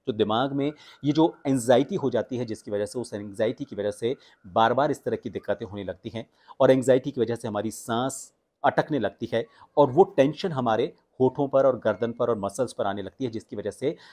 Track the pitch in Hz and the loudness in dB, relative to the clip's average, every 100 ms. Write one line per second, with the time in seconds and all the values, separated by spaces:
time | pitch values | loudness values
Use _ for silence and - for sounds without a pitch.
0 | - 107 104 113 135 139 143 147 - - | -6 0 0 0 -2 -2 -4 -6 -20 -6
1 | 139 147 160 - 143 135 113 123 143 - | -2 4 2 2 -2 0 4 4 4 -2
2 | 135 113 104 123 120 107 - 101 104 127 | -2 -2 -2 -6 -6 -8 -6 -4 -4 -6
3 | 117 104 104 101 113 - - 101 101 104 | -8 -8 -10 -2 -2 -2 -10 -6 -4 -2
4 | 117 139 - _ 98 90 113 123 147 135 | -4 -6 -10 _ -4 2 2 4 0 -2
5 | - 110 117 95 - 101 110 101 92 90 | -4 -6 -6 -10 -6 -6 -6 -10 -10 -10
6 | 113 113 - _ _ - 131 131 123 131 | -10 -12 -14 _ _ 2 6 6 6 2
7 | 139 127 113 117 117 104 110 - - 117 | 2 -2 -2 -2 -4 -4 -6 -8 -4 -2
8 | 131 - - _ _ _ 139 143 147 147 | -2 -6 -16 _ _ _ 0 0 -2 -2
9 | 101 - 113 117 117 _ - - 139 131 | -4 -4 -6 -4 -6 _ -6 2 4 6
10 | 190 - 139 - 190 135 120 110 151 - | 4 6 2 2 -6 -2 0 0 -2 -6
11 | _ - 131 - 139 139 135 120 110 101 | _ 0 0 2 0 4 4 2 0 -2
12 | 117 117 120 110 98 - 120 - 104 101 | -4 -2 -2 0 -2 -4 -6 -4 -4 -4
13 | 95 - 131 110 - 107 98 - 139 165 | -8 -8 -8 -8 -10 -8 -8 -4 -6 -6
14 | - | -14